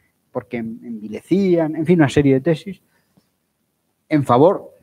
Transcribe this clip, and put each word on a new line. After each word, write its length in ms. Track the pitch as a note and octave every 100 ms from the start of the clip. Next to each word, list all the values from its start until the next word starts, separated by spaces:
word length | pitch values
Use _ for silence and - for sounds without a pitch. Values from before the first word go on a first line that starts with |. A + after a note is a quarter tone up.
| _ _ _
porque 240 | B2+ - A#2+
en-, 240 | A2+ A#2
envilecían, 920 | A#2+ A2 G#2 G#2+ - F#3+ F#3+ E3+ D#3 D#3
en 80 | D#3
fin, 140 | F3+
una 100 | C#3
serie 240 | D3+ C#3+
de 80 | C3
tesis, 400 | E3 D3+ - F#2 _ _ _ _ _ _ _ _ _ _ _ _ -
en 160 | D3+ C3
favor 480 | B2 E3+ G3+ - _